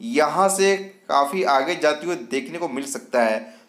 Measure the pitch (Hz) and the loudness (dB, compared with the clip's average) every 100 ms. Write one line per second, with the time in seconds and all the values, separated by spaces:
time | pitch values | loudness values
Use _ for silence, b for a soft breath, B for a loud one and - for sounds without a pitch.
0 | 117 135 151 170 196 190 196 190 190 - | -4 2 2 2 2 4 2 2 -4 -12
1 | - 139 143 190 - 135 143 165 151 147 | -2 0 2 0 2 2 0 0 0 0
2 | 165 175 - 131 131 165 170 127 139 123 | -4 -6 -4 -6 -6 -8 -6 -6 -8 -10
3 | - 123 113 110 B B | -2 2 2 0 B B